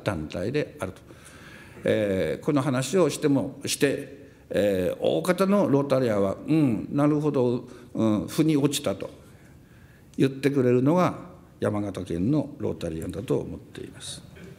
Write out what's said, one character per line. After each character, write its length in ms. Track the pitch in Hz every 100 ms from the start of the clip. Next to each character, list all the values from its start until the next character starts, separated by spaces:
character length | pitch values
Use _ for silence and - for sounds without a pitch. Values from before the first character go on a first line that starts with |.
団 220 | - 87 78
体 260 | 85 95
で 240 | 147 - -
あ 60 | 95
る 60 |
と。 80 | - - - - - - - - -
え 540 | - 107 104 95 80 69
ー、 40 |
こ 80 | -
の 100 | 147
話 340 | 131 127 131 190
を 120 | 156
し 80 | 135
て 100 | 151
も、 320 | 139 98 - -
し 100 | -
て、 540 | 143 - - - - - -
え 420 | - 101 95 90
ー、 40 | -
大 220 | 110 151
方 240 | 170 180 190
の 220 | 202 143
ロ 140 | 139
ー 20 |
タ 160 | 139 131
リ 100 | 123
ア 60 | 104
ン 60 |
は、 140 | 98 - -
「う 80 |
ん、 340 | 156 143 104 -
な 140 | 143 147
る 140 | 151
ほ 100 | 151
ど、 380 | 143 123 120 - - -
う 100 | -
ん、 220 | 113 107 -
腑 160 | -
に 120 | 156 147
落 180 | 139
ち 80 | 139
た」 120 | - 98
と 140 | - - - - - - - - - - - -
言 120 | 135
っ 20 |
て 200 | 135 139
く 120 | 139
れ 80 | 123
る 120 | 123
の 120 | 135
が 240 | 175 165 90 - - - -
山 220 | 110 104
形 240 | 104 92
県 260 | 90 85 98
の 200 | 151 - -
ロ 120 | 101
ー 40 |
タ 140 | 95 85
リ 140 | 80
ア 40 | 80
ン 40 |
だ 120 | 90
と 160 | 107 -
思 180 | - 85
っ 40 |
て 220 | - -
い 60 | -
ま 120 | -
す。 220 | - - - - -